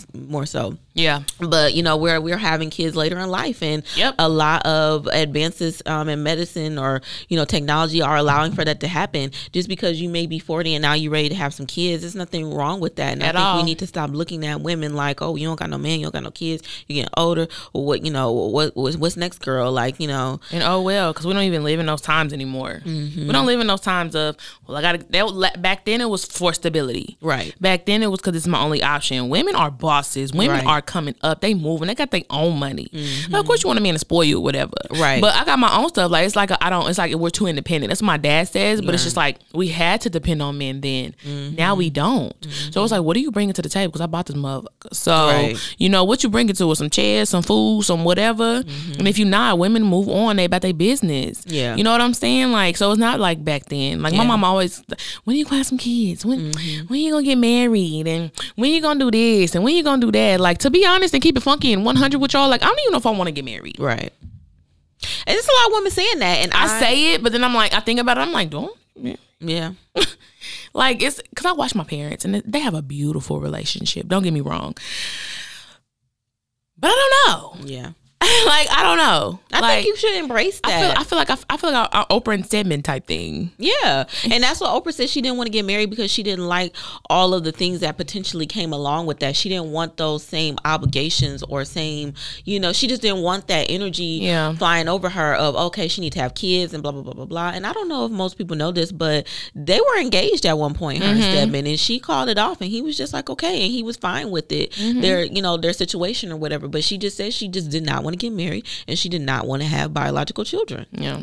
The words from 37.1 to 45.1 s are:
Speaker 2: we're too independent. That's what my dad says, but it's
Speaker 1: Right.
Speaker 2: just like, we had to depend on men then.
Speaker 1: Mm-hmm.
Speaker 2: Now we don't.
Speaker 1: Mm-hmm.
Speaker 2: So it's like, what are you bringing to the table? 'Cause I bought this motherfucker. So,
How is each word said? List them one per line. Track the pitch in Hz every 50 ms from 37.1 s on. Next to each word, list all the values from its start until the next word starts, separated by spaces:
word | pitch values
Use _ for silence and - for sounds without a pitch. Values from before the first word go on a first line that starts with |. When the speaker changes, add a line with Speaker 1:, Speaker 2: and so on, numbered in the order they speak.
| 151
Speaker 2:
we're | 160 165 170
too | 165 - 208
independent. | 180 160 139 - - 170 151 135 101
That's | 147 -
what | 220 202
my | 165 147
dad | 143 147 147 160 175 175
says, | - 190 202 208 214 208
but | 185 175 175
it's | 175 -
Speaker 1:
Right. |
Speaker 2:
just | 175 127 170
like, | 156 143 - - _ _ -
we | 160 185 175
had | 160 170 170 170 196 220
to | - 226
depend | 165 165 - 175 165 151
on | 143 143 143 143
men | 139 131 131 139
then. | 139 139 135 127 127 - - - -
Speaker 1:
Mm-hmm. | 143 143 143 139 143 156 160
Speaker 2:
Now | 165 185 202
we | 185 180 160
don't. | 139 143 147 - 269 233 131 - - -
Speaker 1:
Mm-hmm. | - 156 143 143 147 147
Speaker 2:
So | 160 190
it's | 208 233
like, | 226 190 170
what | 156 175 233
are |
you | 277 311
bringing | 208 202 208 202 185
to | -
the | 175 185
table? | - 196 196 170
'Cause | 151 -
I | - 160
bought | 160 170 180 -
this | 143
motherfucker. | 143 143 135 135 131 - - - _ - - -
So, | - - -